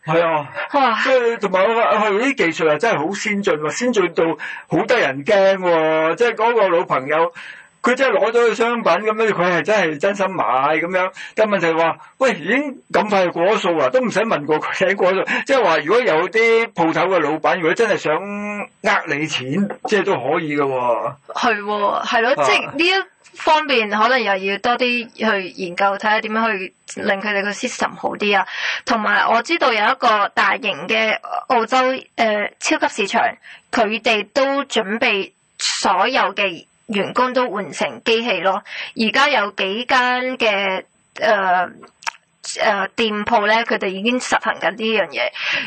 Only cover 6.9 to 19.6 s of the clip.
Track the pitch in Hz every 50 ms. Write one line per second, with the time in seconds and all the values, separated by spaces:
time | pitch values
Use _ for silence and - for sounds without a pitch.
6.9 | 160 135 131 143 151 156 247 262 - - - - - - - - _ _ - 240
7.9 | 254 254 277 254 208 190 190 226 226 240 240 226 202 - 226 240 240 233 196 202
8.9 | 170 185 214 220 214 220 226 214 185 170 175 180 175 165 147 202 214 208 180 160
9.9 | 151 143 - 196 202 196 185 175 170 - - 107 120 131 139 147 160 156 165 175
10.9 | 190 185 185 185 - - - - - - 220 208 202 190 170 165 160 160 165 165
11.9 | - - - - _ - 262 254 196 160 147 185 240 277 294 285 254 - - -
12.9 | - 254 - 208 202 190 180 170 - 165 170 196 220 196 - 180 170 156 135 127
13.9 | - 254 254 208 - 185 220 226 180 147 147 147 156 151 151 - - - 196 180
14.9 | 196 202 196 180 190 190 - - - 247 208 - 269 262 214 175 160 156 143 156
15.9 | 208 247 254 196 156 160 175 170 170 220 226 226 226 226 226 226 - 180 165 160
16.9 | 160 160 165 185 190 175 151 143 156 156 - 151 170 180 165 160 175 233 233 208
17.9 | 180 151 - 156 151 170 190 202 202 208 208 208 208 208 190 - _ _ - 214
18.9 | 202 196 - 165 147 143 156 151 - - 127 131 143 190